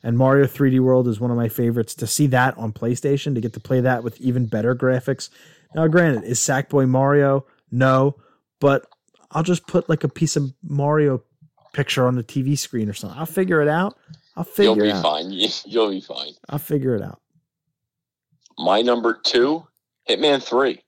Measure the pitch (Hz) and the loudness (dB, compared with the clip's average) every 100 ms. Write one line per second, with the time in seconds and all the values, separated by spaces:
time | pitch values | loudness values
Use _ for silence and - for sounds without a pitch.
0 | 117 117 131 139 131 - 139 131 127 127 | 0 2 4 4 2 2 2 4 4 2
1 | 123 104 123 120 113 - 117 117 110 - | 2 -2 -2 -2 -2 0 0 0 -4 -6
2 | 117 - 143 127 127 113 110 107 117 123 | -6 0 2 4 2 -2 -8 -6 -4 -2
3 | 143 143 151 127 113 107 - 131 127 120 | -2 -2 -2 -4 -4 -10 -2 0 2 0
4 | 117 - 127 123 117 110 113 123 131 127 | -4 -4 -2 -2 -2 0 -2 0 0 0
5 | - 131 - _ - _ _ 156 160 170 | -2 -6 -8 _ -20 _ _ 0 2 4
6 | 170 117 104 120 - 135 143 143 131 131 | 4 0 -2 -4 -2 -2 0 0 2 2
7 | 139 143 139 139 - _ _ 120 131 131 | 2 4 4 0 -4 _ _ 0 2 4
8 | 139 - _ _ _ _ 139 139 - _ | 2 -2 _ _ _ _ 2 2 -2 _
9 | _ _ _ 151 160 170 - 175 - 156 | _ _ _ -4 -2 -2 0 -4 0 -2
10 | 143 - 165 160 139 - 165 143 143 151 | -2 -2 -2 -2 -4 -8 -8 -2 0 2
11 | 147 127 _ _ _ _ _ - 135 - | 2 0 _ _ _ _ _ -6 -4 0
12 | 127 127 117 139 131 143 - 117 107 104 | 0 0 -4 -4 -2 -2 -4 -4 -4 -6
13 | 101 127 160 190 190 160 147 156 196 - | -12 -10 -6 -4 0 2 2 0 -2 -6
14 | _ - _ - 180 - 101 104 104 98 | _ -20 _ -12 -8 2 4 4 2 2
15 | 82 76 87 95 107 - - 113 107 95 | -2 -2 -6 -4 -4 -4 -4 -2 0 -2
16 | - 64 - - - 143 - 151 131 110 | -10 -16 -16 -18 -10 -10 -4 -4 -2 -4
17 | 95 - _ _ _ _ _ _ _ _ | -6 -14 _ _ _ _ _ _ _ _
18 | _ _ _ _ _ - 85 101 120 120 | _ _ _ _ _ -4 0 2 2 0
19 | 117 113 - 120 131 160 - _ _ _ | 0 -2 0 2 2 0 -8 _ _ _
20 | - 104 147 139 - 120 135 - | -4 0 2 0 0 0 0 -2